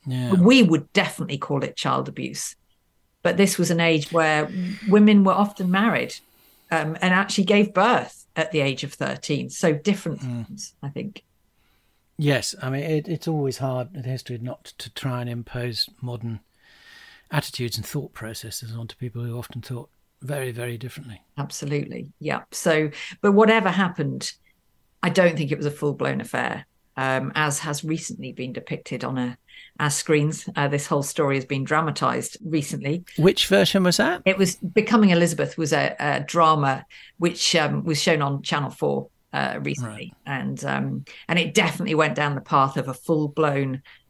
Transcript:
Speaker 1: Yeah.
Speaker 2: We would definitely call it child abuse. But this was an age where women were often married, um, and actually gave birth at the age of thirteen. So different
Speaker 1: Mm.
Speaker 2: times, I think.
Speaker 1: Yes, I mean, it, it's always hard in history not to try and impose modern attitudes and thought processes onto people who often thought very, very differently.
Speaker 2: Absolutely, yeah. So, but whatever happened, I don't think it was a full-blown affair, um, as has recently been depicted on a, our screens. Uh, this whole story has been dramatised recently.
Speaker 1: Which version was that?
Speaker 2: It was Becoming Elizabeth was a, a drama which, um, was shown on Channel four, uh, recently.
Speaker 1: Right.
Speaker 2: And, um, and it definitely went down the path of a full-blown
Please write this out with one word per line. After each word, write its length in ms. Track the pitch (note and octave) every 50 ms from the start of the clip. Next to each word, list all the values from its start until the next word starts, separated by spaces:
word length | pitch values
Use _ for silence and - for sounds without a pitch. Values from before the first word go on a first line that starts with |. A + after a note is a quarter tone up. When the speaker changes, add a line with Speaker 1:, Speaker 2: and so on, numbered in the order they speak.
| _
Speaker 1:
Yeah. 280 | C#3 B2+ B2+ B2+ B2 F#3+
Speaker 2:
We 280 | F3+ F3 A3 C4 C4
would 320 | A3+ E3+ E3 D3 C#3+ - -
definitely 460 | G3+ F#3 - - - E3 - C#3+ C#3
call 240 | - - D3 C#3 C3+
it 120 | - -
child 320 | - - C#3+ C3 C3 C3+ C3+
abuse. 480 | C#3+ - C3 B2+ C#3 - - - - - _ _ _ _ _ _ _ _ _ _ _ _ -
But 140 | F3+ F3+ F3+
this 200 | G3+ F#3+ - -
was 140 | F3 E3+
an 80 | F3 E3+
age 320 | E3+ E3 D#3+ D3+ D3 -
where 360 | - E3+ D#3+ D#3 D#3 D3+ D3+ - F#3+ F#3+ F3+ F#3 G#3 - G#3+ G#3+
women 360 | F#3 G#3 G#3 G#3+ G#3+ G3+ F#3+
were 100 | F#3+ F#3
often 380 | F#3+ G#3 G3+ - - F#3+ F3+
married, 420 | F3+ F#3+ G#3+ A#3 E3+ B2 B2 - - - - _ _ _ _ _ _ _ _ _
um, 260 | E3 D#3+ D3+ D#3 D#3+ -
and 120 | F3+ F#3 F3+
actually 300 | F#3+ G3 G3+ - - F#3
gave 280 | F3 G#3 G#3 G#3 G3+ -
birth 540 | F#3 G3 A#3 A#3+ C#3+ B2 - - - - _ _
at 160 | D#3+ D#3+ -
the 80 | - D3+
age 240 | C#3 C#3 C3 - -
of 100 | C3+ -
thirteen. 560 | - C3+ C3+ C3+ C#3 - - D3+ C3 B2+ C3
So 240 | - - - E3+ D3+
different 480 | D3 - G3+ G3 G3+ - E3+ D3 -
Speaker 1:
Mm. 240 | C3+ B2+ A#2+ A#2+ A2+
Speaker 2:
times, 280 | - G3+ - - - - _ -
I 60 | C#3
think. 340 | C#3 - - G#3 - - - _ _ _ _ _ _ _ _ _ _ _ _ _ _ _ _ _ _ -
Speaker 1:
Yes, 380 | D3+ D3 C#3 A#2+ - - - -
I 80 | C#3 C3
mean, 140 | C3+ C#3 D3
it, 240 | D#3+ D#3 D3+ D3 -
it's 200 | E3 - - E3
always 300 | D#3+ D3+ C#3+ C3+ B2 -
hard 360 | C#3 C3 B2+ B2+ B2 D3 -
in 80 | C#3 A#2+
history 340 | B2+ C3 B2 - - B2 A2+
not 280 | A#2 B2+ A#2+ - _ - - -
to 140 | - -
try 300 | - - - C3+ B2 B2
and 80 | A#2+ A#2+
impose 600 | A#2+ A#2+ A2+ - - B2 A#2+ B2 A2+ A2 - - - _
modern 420 | - B2 A#2+ A2+ A2 A#2 A2+ - - _ _ _ _ _ _ _ _ - - - - - - - _ _
attitudes 440 | - D3 - - - - B2 A#2 -
and 100 | A2+ G2+
thought 280 | - - D3 C3+ - -
processes 580 | - G#2+ A2 G#2+ - - A2+ - - - A2
onto 240 | A2+ A#2 A#2 G#2+ -
people 280 | - C3 A#2+ - A#2+ A#2+
who 140 | A#2 A#2 B2
often 240 | A#2+ - - A#2+
thought 280 | - - B2+ A#2 - - _ _ _ _ _ _
very, 300 | - C3+ C#3+ C#3+ C3 B2+
very 260 | A#2 A#2+ A#2+ A#2+ A#2+ A2+
differently. 460 | B2 B2 - - D3 B2 G#2 - _ _ _ -
Speaker 2:
Absolutely, 720 | C#3+ C#3 - - - C#3+ D3 C#3+ - - - - C#3 C#3+ - _
yeah. 240 | D3+ D3+ C#3 - - -
So, 400 | - - - F3 D#3+ D#3 D#3 D3 C#3+ - - - - -
but 120 | - G3+ G3
whatever 360 | G3+ A3 G#3 A3 A3+ F#3+ F#3+
happened, 600 | F3 F#3+ G3 F3 - - D3+ C#3 C3 C3+ - - - _ _ _ _ _ _ _ _ _ _ _ _ _ -
I 60 | F3+
don't 280 | - F#3+ F3+ F3 D#3+ D3+
think 140 | D3+ C3+
it 60 | D3 -
was 100 | D3+ D3
a 40 |
full-blown 480 | C#3+ - - D3 C#3 - C3+ C3+ C3+ C3+
affair, 460 | - - - B2 B2 B2 - - C#3+ _ _ _ _ _ _ -
um, 340 | C3 C3+ C3 C3 C3+ C#3 -
as 240 | D#3 D#3 D3 C#3+ -
has 240 | - D3+ C#3+ C#3+ -
recently 480 | D#3 D#3+ E3+ - - - - - B2+
been 220 | B2 - B2+ B2+ B2
depicted 500 | - - - - - - - C3+ B2 B2+
on 160 | B2 C3+ B2+
a, 180 | B2 B2 - - _ _ - - - - _ -
our 120 | D3 D3
screens. 580 | C#3+ - - - D#3 D3+ D3 D#3 D#3 - - - -
Uh, 120 | - C#3+ C#3+
this 200 | D3 C#3+ C#3+ -
whole 160 | D#3+ C#3+ C#3
story 320 | - - - D3+ C#3 C#3
has 100 | C3+ C3
been 180 | - C#3+ C3+ C3+
dramatised 720 | C#3 D#3 D#3 D#3+ D3+ C#3+ - C3 B2+ B2 B2 C3+ - - - -
recently. 600 | D#3+ D#3+ D#3 C#3+ - - C#3+ C3+ C#3 D#3 F3+ F3+ - - -
Speaker 1:
Which 280 | D3+ F#3+ - - -
version 380 | - F#3+ G3+ F#3+ - - G3 F#3
was 140 | F3+ E3+ -
that? 260 | A3 D4 F4+ - -
Speaker 2:
It 120 | F#3+ F#3+ G3
was 180 | G3 F3+ -
Becoming 560 | - - - - A3 G#3+ - A#3+ A3+ G#3+ F#3+
Elizabeth 480 | F3 E3+ E3+ E3 D#3+ D3+ - - - -
was 140 | D#3+ D3 D#3+
a, 220 | D3 C#3 - - -
a 220 | - D3 C#3 C3+
drama 640 | C#3+ - - E3+ E3 D#3 D#3 D3+ C#3+ C3+ C3+ - - _ - - - - _ -
which, 380 | E3+ E3+ F3 - - - -
um, 280 | E3 D3+ C#3+ C#3+ C#3+ C#3+
was 180 | E3 D#3 C#3+
shown 220 | - F#3 D#3+ D3+ C#3+
on 180 | C#3 C#3 C#3
Channel 300 | - - E3+ D3 C#3+ B2+
four, 380 | - - D#3 - C#2 C2+ - - _ _ _ _
uh, 280 | - - C#2 C2+ - -
recently. 520 | - - C#3 C#3+ B2 A2 G#2+ G#2 - - - _ _
Speaker 1:
Right. 140 | C#3+ C#3 C3
Speaker 2:
And, 260 | C3+ C3+ C#3 C3+ C3+
um, 400 | C#3 C3+ C#3 C#3 C#3 C3+ C#3 C#3 - - - - -
and 100 | E3 F3
it 160 | E3 D3+ D3
definitely 400 | G#3+ F3 E3 C#3+ - F3 C#3 D#3
went 220 | D3+ D#3 D3 C#3+
down 180 | C#3+ D3 D3 C#3+
the 80 | C3+
path 340 | - - D#3+ C#3 C3+ C3+ - C#3
of 100 | B2 B2+
a 60 | B2+
full-blown 880 | - - - E3 D3+ D3+ D3 D3 - D#3 D3 C#3 C#3 C#3 C3+ C3 C#3 - - - - _ _